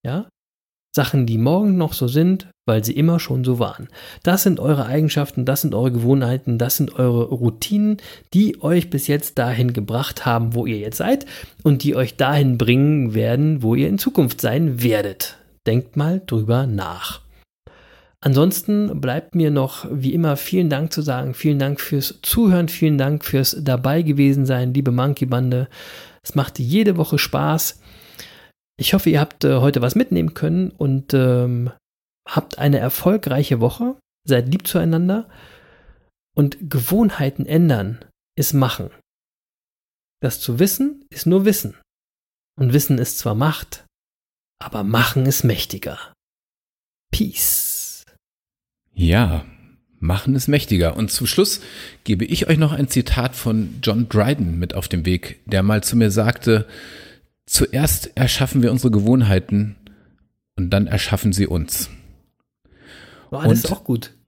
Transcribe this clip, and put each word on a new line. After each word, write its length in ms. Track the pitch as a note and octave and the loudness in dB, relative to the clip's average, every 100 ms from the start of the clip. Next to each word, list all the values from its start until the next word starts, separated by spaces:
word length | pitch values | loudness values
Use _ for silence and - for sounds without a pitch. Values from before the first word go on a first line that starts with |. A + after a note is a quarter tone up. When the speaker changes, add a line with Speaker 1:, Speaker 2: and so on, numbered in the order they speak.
Speaker 1:
Ja? 240 | B2 D#3 A3+ _ _ _ _ _ _ - | -4 -6 -8 _ _ _ _ _ _ -2
Sachen, 300 | C3+ C#3+ A#2 | 2 2 2
die 120 | A2+ | 2
morgen 380 | A#2+ F3 G#3 F3+ | 2 4 2 2
noch 140 | D#3 | 0
so 160 | - B2 | -2 0
sind, 400 | C#3 E3+ F#3 - _ - | 2 2 2 -4 _ 0
weil 160 | A2 A2 | 0 0
sie 80 | C#3 | 0
immer 240 | D#3+ E3+ | 2 2
schon 240 | - B2+ | -2 -2
so 160 | B2+ B2 | 0 0
waren. 300 | G#2+ - - - - - | -2 -6 -18 -18 -20 -6
Das 200 | - F#3+ | 0 2
sind 180 | G3 E3+ | 2 2
eure 240 | - C#3+ A2+ | 0 0 0
Eigenschaften, 580 | C#3+ D#3 - C#3 - | 0 0 0 -2 -2
das 160 | B2+ C#3 | -2 0
sind 160 | D#3 G#2 | -2 0
eure 160 | B2+ | 0
Gewohnheiten, 680 | A#2+ A#2+ C#3 A#2+ C3 C3 A#2 | 0 2 2 2 -2 -2 -2
das 200 | A#2+ - | -2 -2
sind 180 | C#3+ - | -2 0
eure 280 | B2+ A#2+ A#2 | 2 2 0
Routinen, 720 | A#2+ A#2+ A2+ - G#3 G#3+ G#3 - - _ | 0 -2 -2 -2 0 0 -2 -8 -20 _
die 280 | F#3 G#3 - | 2 2 0
euch 280 | D3+ F3 E3+ | 0 0 0
bis 180 | C#3 - | -4 0
jetzt 300 | D3 - - | -2 -2 -4
dahin 360 | A#2+ A#2+ B2 | -2 0 0
gebracht 520 | A#2+ G2+ A#2 C#3 - C3+ | 0 -4 -4 -4 -4 -2
haben, 280 | A#2 A#2 | 0 0
wo 120 | A#2 A#2 | -2 -2
ihr 120 | A2 | -4
jetzt 180 | G#2 - | -6 -4
seid 280 | G#3 C#4 - - - - | 0 -2 -2 -18 -20 -2
und 200 | D#3 C#3 | 2 2
die 140 | C#3+ C3 | 2 0
euch 180 | B2 - | -2 0
dahin 420 | C3 D3 C#3 A#2+ | 0 4 2 2
bringen 560 | A2+ B2 C#3+ D3+ A#2+ | 4 4 4 2 0
werden, 480 | A2 A2 B2 D3+ D3+ | 0 0 2 2 2
wo 140 | A2 B2 | 0 2
ihr 140 | D3+ | 0
in 80 | G3 | 0
Zukunft 400 | C4 - B2+ - | 0 2 0 0
sein 420 | A#2+ C3 E3 A#2+ | -2 0 0 0
werdet. 560 | A#2+ G#2+ G2+ F#2+ - - _ _ - | 0 0 -2 -6 -12 -12 _ _ 0
Denkt 300 | A#2 C3 D3 | 0 0 -2
mal 240 | D#3 F#3+ F#3 | 0 -2 -2
drüber 400 | A2+ G#2+ A#2+ C3+ | -2 0 0 0
nach. 540 | G#2 F2+ E2+ - - - _ _ _ - - _ - _ _ | -4 -6 -10 -12 -12 -20 _ _ _ -20 -20 _ -20 _ _
Ansonsten 800 | C#3+ C3+ E3+ G3 - G#3 G#3 D#3 | 2 4 4 2 -2 0 0 -2
bleibt 340 | C3 C#3 - F3 | -4 -4 -4 0
mir 160 | D#3 | 2
noch 340 | C#3+ C3 - - | 2 -2 -6 -8
wie 220 | C#3 C3 | -4 -2
immer 240 | E3+ D#3+ C#3 | 0 0 -2
vielen 320 | - F#3 E3+ | -2 0 0
Dank 240 | C#3 D#3+ | 0 -4
zu 80 | - | -4
sagen, 320 | D3 B2+ C3+ | -4 -4 -6
vielen 260 | B2+ D#3 C#3+ | -2 0 0
Dank 220 | C#3 C#3+ | 0 -4
fürs 380 | - C#3+ - - | -4 -4 -4 -8
Zuhören, 480 | - - A3 F3+ E3 | -4 2 4 4 0
vielen 280 | - D#3 C#3+ | 0 2 2
Dank 280 | C3+ D3+ - | 0 -2 -2
fürs 320 | C3+ C3+ - | 0 0 -2
dabei 420 | C#3 B2 C3 D#3 | -2 0 0 0
gewesen 440 | D#3 C#3+ C#3 C#3 C3+ | 0 2 4 4 2
sein, 280 | B2+ B2+ | 0 0
liebe 180 | C3 C3+ | 0 0
Monkey 340 | B2 C3+ C#3+ C3 | 0 0 0 -2
Bande. 420 | B2 B2+ B2 C3 - - - - _ | 0 0 -2 -4 -10 -20 -20 -20 _
Es 120 | - D3+ | -6 -4
macht 220 | C3+ - | -4 -4
jede 380 | A#2+ F#3 G#3 E3+ | 0 2 4 2
Woche 220 | D#3 D3 | 0 0
Spaß. 640 | - C#3 D3 D#3+ - - - - - - - - - _ _ - | -2 -2 0 0 -2 -8 -20 -20 -20 -20 -20 -20 -20 _ _ -6
Ich 160 | - | 0
hoffe, 160 | G3 E3 | 2 4
ihr 120 | D3+ | 2
habt, 220 | D3+ - C#3 | 0 0 2
äh, 140 | C3+ | 4
heute 220 | C3+ C3+ | 2 2
was 140 | A#2+ G#3+ | 0 0
mitnehmen 380 | B3+ F3 D#3+ | 0 0 -2
können 360 | - D#3 E3+ F#3 | -2 -2 0 -2
und, 440 | - C#3+ C3+ C3+ | -2 -2 -2 0
ähm, 580 | C#3 B2+ B2 B2 B2 A#2+ - _ _ _ _ - | 2 4 2 0 -2 -4 -8 _ _ _ _ -4
habt 300 | - - - | -4 -4 -2
eine 220 | D3 C#3 | 0 2
erfolgreiche 840 | B2 - F3+ G#3 D#3 C3 C#3+ A#2+ | 0 0 0 0 0 -2 0 0
Woche. 340 | A#2+ - A#3+ C4+ _ _ - | 0 0 -6 -6 _ _ 0
Seid 220 | B2 B2 | 0 2
lieb 160 | F3+ - | -4 -2
zueinander. 640 | F3 E3 E3 F3+ G#3 A3+ - - - _ _ - _ _ _ _ - | -2 0 0 0 -2 -6 -20 -20 -20 _ _ -20 _ _ _ _ 0
Und 220 | C#3+ - E3 | 0 -2 -4
Gewohnheiten 760 | C#3+ A#2 G3+ A3 - C#3 - - | -2 0 2 2 0 -4 -4 0
ändern 540 | D#3 E3+ A#2 G2 A#2 - _ _ - | 2 4 2 -2 -8 -16 _ _ -4
ist 160 | C#3+ | 0
Machen. 360 | C#3+ B2+ - E2+ - _ _ _ _ _ _ _ _ _ _ _ _ | 2 0 -2 -10 -14 _ _ _ _ _ _ _ _ _ _ _ _
Das 200 | C3 - | -6 -4
zu 180 | - A#2+ | -6 0
wissen 460 | G3 - C#4 D4 _ | 0 2 -4 -4 _
ist 160 | - D#3+ | -4 2
nur 180 | F#3+ G3+ | 2 2
Wissen. 300 | G3+ G#2 - _ _ _ _ _ _ _ - | 0 -4 -12 _ _ _ _ _ _ _ -2
Und 140 | B2+ | 2
Wissen 240 | C#3 - C3 | 2 2 0
ist 220 | - - | -2 -4
zwar 160 | A#2 G#2+ | -4 0
Macht, 500 | D3+ D3 - - _ _ _ _ _ _ _ _ | -2 -2 -12 -18 _ _ _ _ _ _ _ _
aber 240 | - G#2+ | -12 -6
Machen 420 | G2+ A#2 A#2 C3+ C3 | 0 2 2 2 0
ist 180 | C3+ | 2
mächtiger. 560 | - G2 - G2 - C#2 - _ _ _ _ _ _ _ _ _ _ | 0 0 -6 -8 -10 -12 -16 _ _ _ _ _ _ _ _ _ _
Peace. 920 | - - - - - - - - - _ _ _ _ _ _ _ _ _ | -4 -4 -2 -2 -2 -4 -8 -10 -16 _ _ _ _ _ _ _ _ _
Speaker 2:
Ja, 520 | - E2+ A2 G#2+ E2 - - _ _ _ _ | 0 2 4 4 0 -6 -20 _ _ _ _
Machen 360 | E2 G2 - C3+ | -2 -2 0 0
ist 120 | C3+ | 2
mächtiger. 480 | C#3+ - G2 E2 - | 0 2 2 2 0
Und 140 | A2 | -4
zum 140 | - A#2+ | -2 -2
Schluss 340 | - G3 - - - - - | 2 0 -2 -10 -18 -20 -14
gebe 220 | - F#2+ A2+ | -4 -2 0
ich 220 | E3+ - | -2 2
euch 100 | D#3 | 2
noch 160 | D3+ | 2
ein 140 | D3+ C#3 | 0 0
Zitat 460 | C3+ - - B2 - | 0 0 0 -2 -4
von 400 | A#2+ A2 F#2+ - | -2 -2 -2 -4
John 260 | - G#2+ A2+ | -2 0 0
Dryden 500 | G#2+ G#2+ D3 F2 E2 | 2 2 0 -2 -2
mit 140 | F2 G2 | -4 -6
auf 120 | - | -4
den 180 | F2+ E2 | -2 0
Weg, 340 | F2+ - - - | -2 -4 -18 -4
der 180 | G2 | 0
mal 200 | F#2+ G#2+ | 2 0
zu 120 | - A#2+ | 2 2
mir 160 | G#2+ | 4
sagte, 560 | G2+ G#2+ A#2+ - A2 G#2+ - - - - - _ _ - | 2 0 0 2 2 0 -12 -20 -20 -20 -20 _ _ -6
„Zuerst 640 | - - E3+ D3+ - - - | -2 0 0 0 -2 -6 -2
erschaffen 460 | B2+ - C3 C#3 | -2 0 0 2
wir 100 | A#2+ | 2
unsere 200 | A#2+ B2+ | 2 2
Gewohnheiten 840 | G#2+ G#2 C3 A2 F#2+ - G2+ G#2+ - - - _ _ _ _ _ - | 2 4 4 4 2 2 -2 -2 -8 -20 -20 _ _ _ _ _ -6
und 120 | F2 | 0
dann 180 | G2 F#2 | 0 2
erschaffen 460 | G2 - G2+ G#2+ | -2 -2 0 0
sie 140 | F#2+ G2+ | 0 0
uns.“ 420 | F2 D2+ - - - - - _ _ _ _ _ _ - - - - - | 0 -4 -8 -8 -14 -20 -20 _ _ _ _ _ _ -20 -20 -20 -20 -14
Speaker 1:
Boah, 100 | C3+ | -2
das 40 | D#3+ | 0
Speaker 2:
Und 80 | - | 0
Speaker 1:
ist 140 | - | -4
auch 120 | G3 | -8
gut. 280 | - A#2 - _ | -6 -6 -6 _